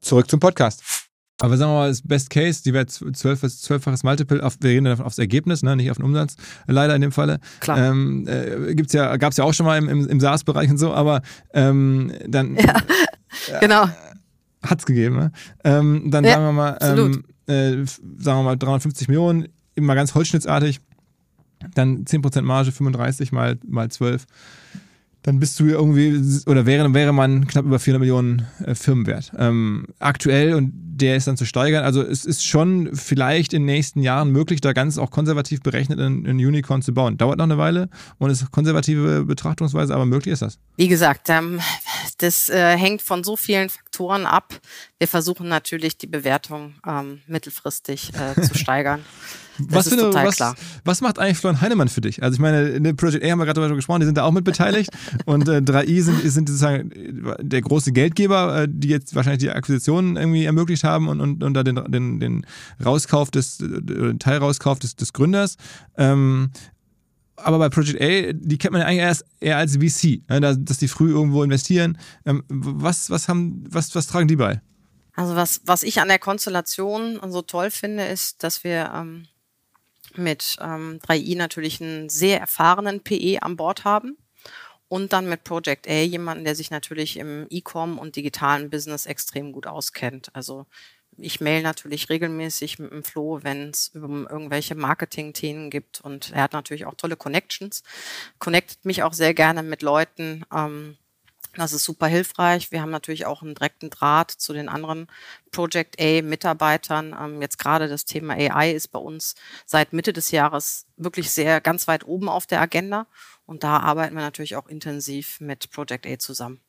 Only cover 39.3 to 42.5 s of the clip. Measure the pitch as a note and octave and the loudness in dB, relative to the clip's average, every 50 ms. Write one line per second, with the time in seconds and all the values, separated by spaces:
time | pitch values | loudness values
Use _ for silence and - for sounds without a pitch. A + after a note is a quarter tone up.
39.3 | D3 C#3 - D#3 D#3 D#3 E3 D3+ C3+ D#3 D#3+ C#3 C3+ C3 C3 B2 B2 C#3 C#3 G3 | -2 -4 -2 -6 -4 -2 -2 -2 0 0 -2 0 0 0 0 2 2 0 0 -2
40.3 | F#3 C3+ A#2 G#2+ - _ _ _ _ - E3+ F#3 F3+ E3 E3+ D3+ C#3+ - _ - | -4 -4 -4 -6 -8 _ _ _ _ 2 4 4 4 6 4 4 2 2 _ 2
41.3 | E3 D#3+ E3 E3+ F3 F3 E3 - - - - - - - - - - _ - F3 | 2 2 2 0 -6 -6 -4 -4 -6 -6 -8 -8 -8 -8 -8 -10 -8 _ 0 0
42.3 | F3 - - - | 2 2 0 0